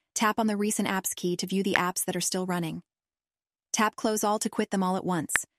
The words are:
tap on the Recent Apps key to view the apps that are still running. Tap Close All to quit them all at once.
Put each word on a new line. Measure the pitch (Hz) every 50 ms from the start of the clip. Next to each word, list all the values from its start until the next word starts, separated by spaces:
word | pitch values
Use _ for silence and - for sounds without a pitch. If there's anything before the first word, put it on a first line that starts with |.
| _ _ -
tap | - 226 214 214 -
on | 220
the | 214 208
Recent | 202 208 214 - - 196 -
Apps | 196 190 - - -
key | - - 180 175
to | - 190
view | 180 185 196
the | 196 202 180
apps | 180 180 185 - - -
that | 185 180
are | 180
still | - - - 185 185
running. | 185 180 175 165 160 160 170 - _ _ _ _ _ _ _ _ _ _ _ _ _ _ _ _ _
Tap | - - 214 220 -
Close | - - 220 214 208 220
All | 208 214 220
to | - 214
quit | - - 214 -
them | - 196
all | 185 180 190
at | 190 -
once. | 180 180 160 - - - - - - _